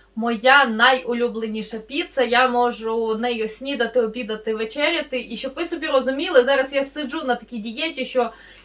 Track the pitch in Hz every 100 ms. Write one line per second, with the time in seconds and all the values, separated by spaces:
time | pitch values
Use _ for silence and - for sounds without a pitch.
0 | _ - 233 233 247 277 262 220 247 262
1 | 240 240 240 214 220 214 208 226 - 277
2 | 349 - 240 240 254 240 240 202 226 226
3 | 226 214 240 233 220 - 269 269 226 247
4 | 220 233 214 214 220 220 220 294 302 330
5 | 285 254 208 233 269 294 339 330 302 269
6 | 240 269 359 311 240 277 277 277 277 294
7 | 277 320 262 240 - 240 220 226 320 262
8 | 254 254 233 - - -